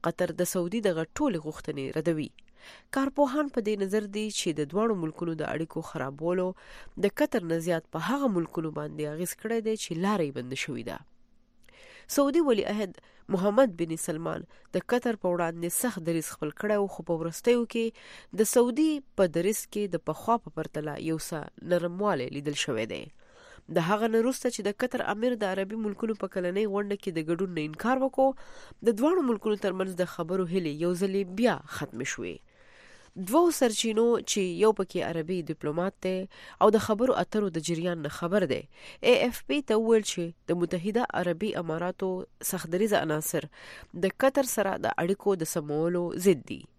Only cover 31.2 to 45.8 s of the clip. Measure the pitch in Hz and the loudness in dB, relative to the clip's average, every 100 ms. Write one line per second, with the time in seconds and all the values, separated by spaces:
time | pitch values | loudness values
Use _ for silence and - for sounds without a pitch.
31.2 | 190 190 240 156 - - 143 113 135 - | -2 2 2 2 -6 -8 -8 -6 -6 -4
32.2 | 92 76 - _ - - - - - - | -6 -8 -16 _ -20 -20 -20 -20 -18 -12
33.2 | 185 277 349 311 247 214 226 214 233 233 | 2 4 4 4 2 2 0 4 4 2
34.2 | - - 185 170 214 214 190 180 - 165 | 0 0 0 4 4 4 0 -2 -2 -4
35.2 | 160 185 156 156 151 156 185 - 185 185 | -2 -4 -4 -4 -2 -2 -2 -2 -4 -2
36.2 | 190 - - - 208 214 - 208 254 - | -6 -12 -20 4 6 6 2 2 2 2
37.2 | 175 214 202 160 156 165 180 170 147 - | 0 -2 -2 -4 -2 -2 -2 -4 -6 -6
38.2 | 170 202 165 127 - - - - - 247 | 0 0 2 -2 -6 -20 -20 -2 4 6
39.2 | 247 226 - 285 277 220 226 226 208 - | 4 -2 -2 -4 2 2 6 4 4 -4
40.2 | 170 - - 175 170 180 185 214 247 - | -6 -8 -4 0 0 -2 0 0 0 0
41.2 | 180 165 214 - 165 160 175 180 190 185 | -2 0 -2 -2 -4 -4 -4 -4 -4 -4
42.2 | - _ - 185 160 180 220 202 156 151 | -8 _ -6 -6 -2 0 4 4 2 -2
43.2 | - 160 156 - - - - - 190 - | -2 -4 -4 -16 -18 -18 -14 -2 -2 4
44.2 | 269 277 262 - 196 - - - 170 202 | 4 4 0 0 0 0 -2 0 0 0
45.2 | 202 190 160 175 147 147 | 0 0 0 -4 -2 0